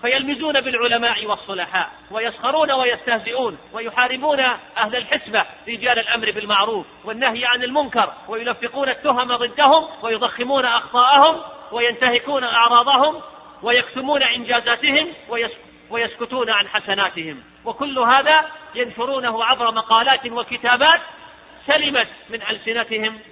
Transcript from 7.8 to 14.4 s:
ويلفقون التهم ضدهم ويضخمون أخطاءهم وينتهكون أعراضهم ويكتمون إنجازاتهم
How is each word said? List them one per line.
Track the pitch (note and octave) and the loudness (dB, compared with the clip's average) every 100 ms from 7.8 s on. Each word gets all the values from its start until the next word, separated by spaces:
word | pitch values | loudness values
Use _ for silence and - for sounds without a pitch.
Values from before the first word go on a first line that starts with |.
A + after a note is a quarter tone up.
| C#4 A#3 G3+ - - | 0 0 0 -2 -10
ويلفقون | A3 A#3+ A#3+ A#3+ C4 C#4 | -6 -6 -6 -6 -4 -4
التهم | B3+ D4 B3 B3 A#3+ | -2 0 0 0 -2
ضدهم | A#3+ A#3+ C#4+ D#4 D#4 - | -4 0 4 4 2 -10
ويضخمون | A3+ A3 A#3+ - B3 C#4 B3+ | -6 -4 -4 -4 -2 0 0
أخطاءهم | A#3 - B3 B3 C#4 D4+ D#4+ - - - | -2 -2 2 6 8 8 6 -6 -16 -10
وينتهكون | A3+ A#3+ A#3 B3+ A#3+ B3 C#4+ | -2 -2 2 2 2 0 -2
أعراضهم | B3 A#3 A#3 A#3+ B3 C4+ D4 E4 - - - - | 0 4 6 6 6 4 4 0 -12 -20 -20 -8
ويكتمون | G#3+ A#3+ A#3+ C4 C4 D4 | 0 2 0 -6 -2 0
إنجازاتهم | C4+ A#3+ | 0 -2